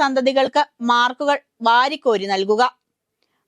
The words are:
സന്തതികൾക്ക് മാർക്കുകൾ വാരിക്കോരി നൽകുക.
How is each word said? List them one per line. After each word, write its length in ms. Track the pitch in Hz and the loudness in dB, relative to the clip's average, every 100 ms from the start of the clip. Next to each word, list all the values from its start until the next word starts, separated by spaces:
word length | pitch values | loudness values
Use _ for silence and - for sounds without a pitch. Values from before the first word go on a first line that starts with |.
സന്തതികൾക്ക് 600 | 277 262 254 269 269 294 294 - 240 | -2 -2 -2 0 0 -2 -4 -6 0
മാർക്കുകൾ 460 | 240 247 254 285 285 _ - 226 | 2 2 -2 -2 -4 _ -4 0
വാരിക്കോരി 580 | 240 269 302 254 202 196 | 2 2 -2 -2 -2 -2
നൽകുക. 300 | 190 196 214 247 _ _ _ _ _ _ _ | -4 -2 0 0 _ _ _ _ _ _ _